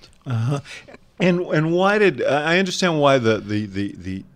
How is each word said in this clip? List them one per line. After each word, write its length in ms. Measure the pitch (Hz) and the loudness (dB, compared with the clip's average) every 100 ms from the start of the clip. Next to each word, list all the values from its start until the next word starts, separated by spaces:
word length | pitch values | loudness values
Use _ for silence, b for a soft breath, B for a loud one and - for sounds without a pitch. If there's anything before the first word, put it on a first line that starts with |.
| - _ 139 | -20 _ -6
Uh-huh. 340 | 113 120 143 B B B - _ - | -4 -2 -4 B B B -20 _ -2
And, 220 | 185 180 | 0 0
and 320 | 160 156 160 | 0 0 0
why 260 | 175 190 214 | 2 2 4
did, 240 | 196 127 | 2 2
I 380 | 110 143 151 175 | 0 0 2 0
understand 400 | 190 - 180 156 | 0 0 0 2
why 180 | 143 135 | 4 4
the, 200 | 113 107 | 2 0
the, 280 | 101 104 104 | -2 -4 -4
the, 260 | 95 101 - | -6 -6 -8
the 280 | 90 95 - | -10 -10 -12